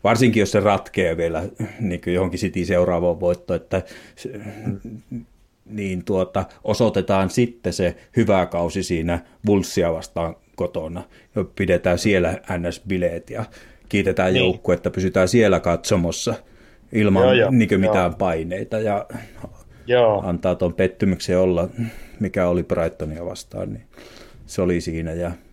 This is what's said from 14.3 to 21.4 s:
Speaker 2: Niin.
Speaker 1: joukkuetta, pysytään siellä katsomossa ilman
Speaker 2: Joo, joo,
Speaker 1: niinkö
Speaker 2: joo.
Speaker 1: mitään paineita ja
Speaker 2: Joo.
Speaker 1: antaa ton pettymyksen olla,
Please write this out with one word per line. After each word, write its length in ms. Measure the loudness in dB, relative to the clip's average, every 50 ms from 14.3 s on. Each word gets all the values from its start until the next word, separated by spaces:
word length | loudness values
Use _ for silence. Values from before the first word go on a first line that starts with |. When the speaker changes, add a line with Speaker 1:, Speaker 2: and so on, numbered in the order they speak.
Speaker 2:
Niin. 120 | 2 2 2
Speaker 1:
joukkuetta, 460 | 2 0 -2 0 0 0 0 0 -4
pysytään 380 | -2 0 -2 0 2 2 2 4
siellä 320 | 4 4 6 6 4 2
katsomossa 760 | 2 0 0 0 0 0 0 2 2 0 -2 -4 -4 -4 -6 -6 -10 -20 -20 -20 -20 -20 -20 _ -20 _
ilman 300 | 0 2 2 4 4 6
Speaker 2:
Joo, 100 | 6 6
joo, 180 | 6 4 4 4
Speaker 1:
niinkö 240 | 4 4 4 4 4
Speaker 2:
joo. 60 | 2
Speaker 1:
mitään 340 | 4 4 4 2 2 0 0
paineita 640 | 0 -2 0 0 -2 -4 -6 -6 -8 -6 -6 -4 -4
ja 280 | -2 -2 -2 -2 -4 -8 -14 -16 -16 -16 -18 -18 -18 -18 -18 -20 -20 -20 -20 -20 -2
Speaker 2:
Joo. 360 | 2 4 6 6 6 4 2 0
Speaker 1:
antaa 280 | -2 -4 0 0 0 0
ton 200 | 2 0 -2 0
pettymyksen 640 | 0 0 0 0 0 0 0 0 0 -2 0 2
olla, 300 | 2